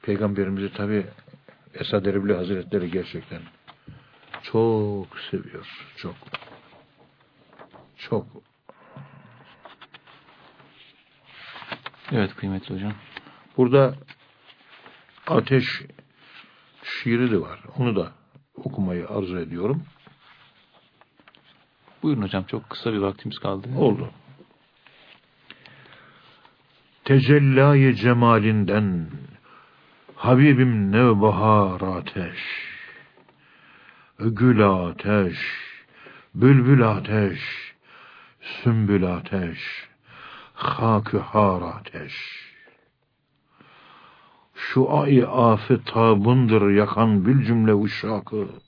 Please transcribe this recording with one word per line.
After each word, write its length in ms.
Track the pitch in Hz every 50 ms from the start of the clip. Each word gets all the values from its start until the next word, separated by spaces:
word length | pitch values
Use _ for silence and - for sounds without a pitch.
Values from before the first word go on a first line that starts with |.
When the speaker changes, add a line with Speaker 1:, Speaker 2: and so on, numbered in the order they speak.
| -
Speaker 1:
Peygamberimizi 680 | - 101 98 107 101 101 95 98 95 98 95 98 98 -
tabi 340 | - 101 101 107 104 95 - - - _ - - _ _ - _ _ _ _ _
Esad 320 | - - - - 104 92
Erbil 280 | 101 95 101 98 101 104
Hazretleri 560 | 90 90 87 101 92 87 90 104 101 90 85
gerçekten 500 | 85 95 87 - - 85 - - - 82 85 - _ _ _ - - _ _ - - - _ _ _ _ _ _ - - - - -
çok 680 | 113 113 113 113 110 107 104 104 101 92 - - - - -
seviyor, 360 | - 127 - - - - - - - - - - _
çok. 200 | - - 87 - - - - - - - - - - _ _ _ - _ _ _ _ _ _ _ _ _ _ _ _ _ _ _ _ - _ _ - _ _ _
Çok. 300 | _ - - - 110 - - _ - _ _ _ _ _ _ - _ _ _ - - - - - - _ - _ _ - _ _ _ _ - - _ - _ _ - _ _ - _ _ _ _ _ _ - _ _ - _ _ _ - _ _ _ _ _ _ _ _ _ - - - - - - - - - - _ - _ _ _ - -
Speaker 2:
Evet 220 | 117 101 98 -
kıymetli 400 | - - 98 95 92 - - 98
hocam. 200 | 95 98 104 104 101 - - - - _ - - _ _ _ _
Speaker 1:
Burada 380 | - 127 127 127 139 135 127 139 - - _ - _ _ _ _ _ _ _ - _ _ _ - - _ - - _ _ _ _ _ _
Ateş 560 | - 156 113 110 - 135 131 117 - - - - - - - _ _ _ _ _ _ - - - _ _ _ _ _ _ _ -
şiiri 480 | - - - - 120 117 120 123 123
de 100 | 110 90
var. 200 | 76 - - - - - - -
Onu 180 | 127 120 110
da 160 | 95 85 85 - _ _ _ _ - _ _ _
okumayı 520 | - - - - 95 98 92 90 87 85 -
arzu 300 | 104 104 95 90 90 90
ediyorum. 440 | 82 78 85 87 92 110 143 165 165 - _ _ _ - _ _ _ _ _ _ _ _ _ _ _ _ _ _ _ _ _ _ _ _ _ _ _ _ _ _ _ _ _ _ _ _ _ _ _ _ _ _ -
Speaker 2:
Buyurun 200 | 156 147 117 104
hocam, 220 | 95 98 98 95
çok 260 | - - 110 - _
kısa 220 | - - - 120 110
bir 60 | 104
vaktimiz 400 | 98 98 98 - - 104 101 -
kaldı. 300 | - 101 98 98 101 120 127
Speaker 1:
Oldu. 340 | 135 - 127 104 - 135 - - - _ _ - _ - _ _ _ _ _ _ _ _ - _ _ _ _ - _ _ _ _ _ _ _ - _ 135 - - _ - _ - - - _ _ _ _ _ _ _ _ _ _ _ _ _ _ _ _ _ _ _ _
Tecellâ-i 920 | - 135 139 135 110 147 147 143 135 131 131 135 143 143 139 135 131 120
cemalinden 1120 | 101 101 123 123 120 120 117 117 110 104 110 110 107 101 90 101 107 107 98 92 87 82 78 69 71 69 - - - _ _ - - _ _ _ _ _ _ _ _ _ - -
Habibim 760 | - - 117 127 127 143 151 139 123 131 127 117 107 101 98 98
nevbahar 880 | 113 127 123 113 101 101 107 95 87 104 110 107 107 101 95 92 90
ateş. 580 | 95 95 95 87 78 - - 104 90 82 - - - - - - - - - - - - - - - _ _ _ _ _ _ _ _ _ _ _ _ _ _ _ _ - _ _ _ _ _ _
Gül 500 | 104 113 113 101 120 127 123 107 107 101
ateş, 720 | 95 92 90 87 80 - - 101 104 104 98 87 78 71 - - - - - - - - _ _ _ - - - - - - _ _
bülbül 560 | - 120 131 139 135 120 123 139 135 117 110
ateş, 500 | 107 98 - - 110 107 104 98 87 - - - - - - - - _ _ _ - - - - - - - _ _ _
sümbül 760 | - - - - - 123 117 113 107 101 101 98 90 90 90
ateş, 720 | 85 - - 98 98 90 85 82 - - - - - - - _ _ _ _ - - - - - - - - _
hakü 640 | - - - - - 113 113 110 104 101 - - 104
har 440 | 90 - - 107 104 98 92 90 87
ateş. 840 | 82 - - - - - 90 82 - - - - - - - - - _ - - _ _ _ _ _ _ _ _ _ _ _ _ _ _ _ _ _ _ _ - _ _ _ _ _ - - _ - _ _ _ _ _ _ _ _ _
Şuai 720 | - - - - 127 135 - 147 147 147 143 143 127 113
afı 580 | - - 131 117 117 110 104 107 - 127 110 -
tabındır 880 | - - 117 113 113 110 101 101 117 123 131 127 110 110 110 101 101
yakan 560 | 101 101 104 101 - 104 113 113 107 101 90
bir 180 | 107 131 135 110
cümle 300 | 104 117 117 110 110 107
uşakı. 720 | 101 107 101 - - - 107 110 101 95 - - 107 98 95 - - _